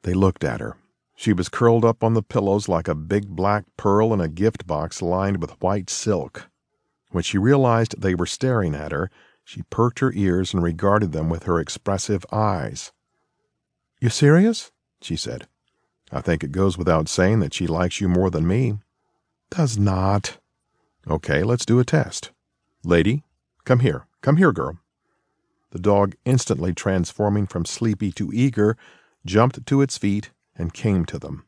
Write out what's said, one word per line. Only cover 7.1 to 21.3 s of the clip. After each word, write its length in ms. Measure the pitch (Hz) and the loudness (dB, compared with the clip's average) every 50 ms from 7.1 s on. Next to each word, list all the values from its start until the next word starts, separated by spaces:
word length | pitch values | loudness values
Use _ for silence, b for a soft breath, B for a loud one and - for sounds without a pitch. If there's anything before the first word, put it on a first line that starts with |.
When 100 | - 87 | -6 -6
she 160 | 85 - - 98 | -4 -2 -2 0
realized 640 | 98 123 143 139 135 120 113 117 113 - - - | 2 4 4 4 4 2 2 2 0 -2 -4 -4
they 160 | - 95 90 | -2 -2 0
were 100 | 85 87 | -2 -2
staring 480 | - - - 135 131 123 113 95 82 73 | -6 -4 -4 -2 -2 0 0 0 -2 -4
at 160 | 73 76 73 | -6 -6 -6
her, 220 | 73 71 87 101 b b b b b b b | -4 -4 -6 -6 b b b b b b b
she 180 | - - - - _ | -18 -16 -16 -14 _
perked 300 | - - 117 123 - - | -2 0 0 0 0 -2
her 120 | 131 131 | -2 -2
ears 400 | - 98 101 92 87 92 92 - | 0 0 0 2 2 0 0 0
and 80 | - 92 | -2 0
regarded 520 | 85 85 82 85 101 98 101 107 107 85 | 0 0 -2 0 2 2 2 2 2 0
them 160 | 73 78 78 80 | -2 -2 -2 -2
with 160 | 82 82 - | -2 -4 -2
her 160 | 95 85 82 | -2 -2 -2
expressive 680 | 76 - - - _ 101 98 95 - - 104 92 - - | -2 -4 -10 -8 _ -4 -4 -4 -2 -4 -4 -4 -4 -6
eyes. 580 | - 107 107 104 95 85 - - - - - - _ _ _ _ _ _ _ _ _ _ _ _ _ _ _ _ _ _ _ _ _ _ | -2 -2 0 0 -2 -2 -6 -8 -10 -12 -16 -18 _ _ _ _ _ _ _ _ _ _ _ _ _ _ _ _ _ _ _ _ _ _
"You 80 | 123 117 | -2 -2
serious?" 640 | - - 147 143 156 175 202 226 226 - - - _ _ _ _ _ _ | 2 4 6 6 8 8 6 4 2 -2 -8 -16 _ _ _ _ _ _
she 140 | - - 82 | -10 -8 -8
said. 320 | - - - 58 58 - _ _ _ _ _ _ _ _ _ _ _ _ _ | -8 -6 -10 -10 -12 -14 _ _ _ _ _ _ _ _ _ _ _ _ _
"I 100 | - 65 | -8 -4
think 220 | - 92 85 78 | 0 0 -2 0
it 80 | 82 71 | -2 -6
goes 260 | 73 92 95 98 87 | 0 0 0 0 0
without 320 | 92 87 90 82 80 78 - | 0 2 2 2 2 2 0
saying 300 | - - 90 95 110 110 | 0 2 2 4 4 2
that 160 | 87 71 - | 0 -2 -4
she 140 | - 90 82 | -4 -2 -2
likes 320 | 80 85 90 87 - - | 0 0 -2 -2 -2 -2
you 80 | 101 90 | 0 2
more 200 | 90 90 95 90 | 2 2 2 2
than 200 | - 78 80 85 | 0 0 0 0
me." 320 | 95 123 131 117 104 104 _ _ _ _ _ _ _ _ _ _ _ _ _ _ | 0 0 0 -2 -4 -6 _ _ _ _ _ _ _ _ _ _ _ _ _ _
"Does 280 | - 175 156 127 113 101 | -2 -2 -2 0 2 0
not." 600 | 101 101 92 92 92 98 101 101 - - - _ _ _ _ _ _ _ _ _ _ _ _ _ _ | 0 2 2 0 0 2 0 0 -2 -6 -14 _ _ _ _ _ _ _ _ _ _ _ _ _ _
"Okay, 380 | - 80 76 - - | -4 -4 -4 0 0